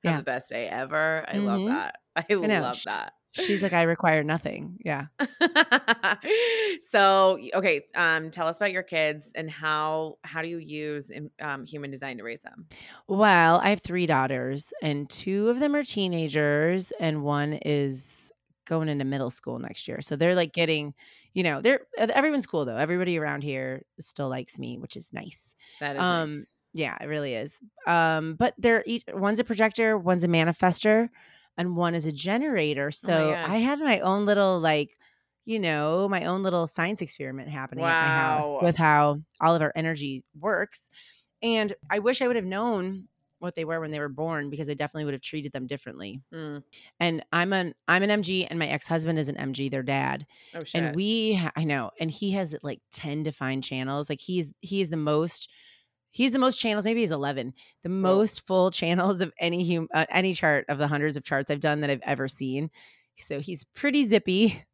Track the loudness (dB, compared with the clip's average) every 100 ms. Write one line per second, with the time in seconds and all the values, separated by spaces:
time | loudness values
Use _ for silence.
0 | 0 0 -2 -4 -4 -8 -6 -6 -2 0
1 | 0 0 -4 -4 -2 0 0 -2 -4 -10
2 | _ -6 0 0 2 2 0 -4 -6 -6
3 | -8 _ _ -6 0 0 2 2 2 4
4 | 2 2 2 -2 -4 -8 -12 -10 -6 -6
5 | -8 -6 -6 2 2 4 4 4 2 0
6 | 2 -2 0 2 2 0 0 -4 0 6
7 | 6 8 6 4 -2 0 2 0 -2 0
8 | 2 2 -2 -4 -4 0 -2 -2 -2 0
9 | 0 -2 -10 -10 -10 -6 -2 0 0 -2
10 | -4 -8 -12 -8 -6 -8 -8 -8 -6 -6
11 | -8 -12 -14 -10 -8 -8 -10 -12 -10 -10
12 | -10 -10 -10 -12 -14 -20 -20 -20 -20 -20
13 | -4 4 6 8 8 8 6 0 0 0
14 | 2 2 2 -2 -4 -6 -8 -6 -2 -2
15 | -4 -6 -2 0 2 2 2 0 -2 -2
16 | 0 0 0 2 2 4 2 2 -2 -4
17 | -2 0 0 0 0 -2 0 0 0 -2
18 | -8 -10 -12 _ _ _ -4 -2 0 0
19 | 0 -2 -2 -4 -8 -8 -10 -12 -10 -10
20 | -6 0 2 4 2 0 2 0 -2 -10
21 | -20 -20 _ 0 0 2 4 2 0 -2
22 | 2 4 2 0 -2 -2 -2 -2 0 0
23 | 0 -2 -2 -4 -6 -6 -6 -8 -12 -16
24 | -14 -6 -4 -4 -8 -10 -10 -10 -12 -14
25 | -12 -12 -12 -12 -14 _ -20 -10 -6 -2
26 | 0 2 -2 -6 -12 _ _ -6 -6 -6
27 | -6 -4 -4 -4 -6 -12 -20 _ 0 4
28 | 4 2 -2 0 0 2 2 2 2 -6
29 | -6 -2 0 0 0 2 2 2 2 2
30 | 2 2 4 4 4 4 2 4 4 4
31 | 2 _ -20 -20 _ -6 -2 0 0 0
32 | -2 -4 -2 0 0 0 0 0 -2 -4
33 | 0 2 2 0 0 0 2 0 2 2
34 | 2 2 2 4 4 4 2 2 0 _
35 | _ _ _ _ -6 -2 0 0 2 2
36 | 2 0 0 -2 0 0 -2 -2 -2 -2
37 | -8 -8 -10 -10 -10 -10 -8 -2 2 2
38 | 4 2 2 2 0 2 2 4 6 6
39 | 6 2 -6 _ 4 4 2 0 -2 -4
40 | -6 -8 -12 -8 -4 -2 -4 -6 -12 -14
41 | -20 _ _ _ -2 0 0 -4 -4 0
42 | 2 2 2 0 -2 -2 0 0 -2 -6
43 | -14 _ _ _ -10 -6 -4 -4 -4 -4
44 | -6 -4 -4 -2 -4 -6 -6 -4 -4 -4
45 | -6 -6 -8 -8 -8 -8 -8 -8 -10 -12
46 | -12 -14 -14 -12 -10 -12 -16 -20 -20 _
47 | -2 -2 -2 -2 0 0 -2 -6 0 2
48 | 4 2 0 -2 -2 -4 -2 -4 -2 -2
49 | 0 -2 -2 -4 -6 -4 -4 -4 -2 -2
50 | 0 -4 -8 _ -16 -14 -6 -2 -2 -2
51 | 0 0 2 0 0 -2 -2 -2 -4 -6
52 | -6 -4 -4 -2 -4 -6 -10 -10 _ -12
53 | -6 -4 -6 -4 -4 -4 -4 -6 -4 -4
54 | -4 -8 -4 -4 -4 -10 -6 -2 -2 0
55 | 2 2 2 -4 -10 _ -20 _ _ _
56 | _ 0 2 4 2 2 0 0 0 0
57 | 0 0 -2 -4 -6 -12 -20 _ -6 0
58 | 4 4 4 -2 0 4 4 2 0 2
59 | 2 2 -2 0 -2 0 2 0 0 0
60 | 2 2 2 2 2 2 0 -2 0 0
61 | 0 -2 -2 -2 -2 -2 0 0 0 -2
62 | -2 -2 -2 -4 -4 -4 -4 -8 -20 _
63 | _ _ -8 -8 -8 -10 -12 -4 0 2
64 | 4 4 4 4 4 2 -12